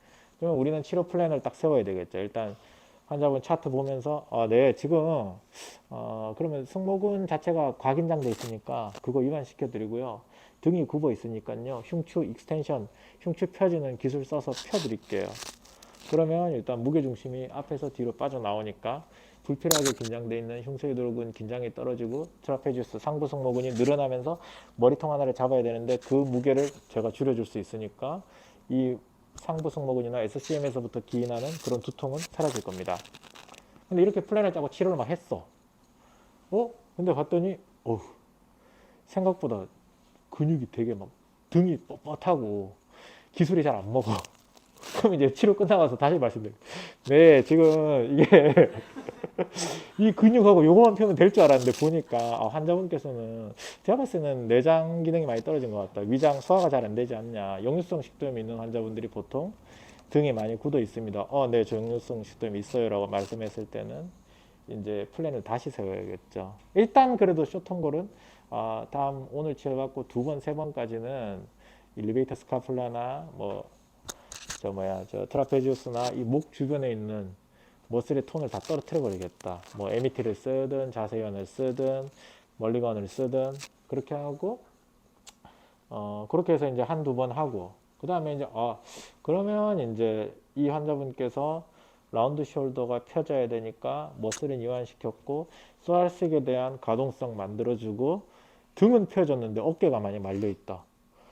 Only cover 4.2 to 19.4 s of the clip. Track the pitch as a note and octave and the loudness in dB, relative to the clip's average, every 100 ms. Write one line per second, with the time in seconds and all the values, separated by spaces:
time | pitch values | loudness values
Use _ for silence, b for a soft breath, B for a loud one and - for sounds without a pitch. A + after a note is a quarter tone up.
4.2 | - A#2 A2+ A#2 C3+ A#2 C#3+ E3 D#3 D3+ | -4 -2 4 6 6 4 2 2 2 -2
5.2 | G2+ F#2+ _ B B B B B2 A2+ A2 | -4 -10 _ B B B B -12 -10 -8
6.2 | A2 A2 E3 C#3+ B2+ F#3+ F#3+ G3 G#3 G3+ | -8 -6 -6 -6 -8 -6 -4 -2 -2 -2
7.2 | F#3 D#3 F3 E3 C#3+ - C3 C#3+ E3 D#3+ | -2 -2 0 0 0 0 0 0 0 0
8.2 | B2+ A2 A#2+ A2 - B2 G#2+ - - C3 | -2 -4 -8 -12 -8 -8 -8 -8 -2 0
9.2 | B2+ D3+ B2+ - C3 G#2+ G#2+ A#2 B2+ G#2+ | 0 -2 -8 -8 -6 -6 -6 -6 -8 -10
10.2 | - b b b E3 F3 C#3 D3+ D3 A2+ | -16 b b b 0 0 0 -2 -2 -2
11.2 | A2+ A2 - A2+ B2 B2 - E3+ D#3+ F3 | -6 -10 -10 -10 -8 -10 -8 -8 -4 -4
12.2 | D3 A2+ - D#3 C#3+ C#3 G3+ b b b | -4 -6 -8 -6 -4 -6 -8 b b b
13.2 | F3 D#3+ F#3 - F#3+ E3 C3+ A#2+ C3+ C#3+ | -6 -4 -4 0 0 0 -4 -4 -4 -4
14.2 | C3 D3+ C3 B2 - G#3 C3+ A2 - G2+ | -4 -6 -6 -8 -6 -4 -4 -8 -6 -6
15.2 | F#2+ - - - B B B B - D#3+ | -6 -10 -16 -18 B B B B -2 0
16.2 | D#3+ E3 F3 B2+ G#2 A#2+ B2 D#3 C3+ A#2 | 2 0 -2 -2 -4 -4 0 0 0 -4
17.2 | C3 B2+ B2+ C#3+ C#3+ C#3 C#3+ - A#2+ A2 | -10 -10 -10 -12 -10 -8 -8 -6 -6 -4
18.2 | C#3 C3 G#2 G#2 G#2+ G2+ G#2+ C#3 - b | -6 -4 -4 -4 -6 -8 -8 -8 -12 b
19.2 | b b | b b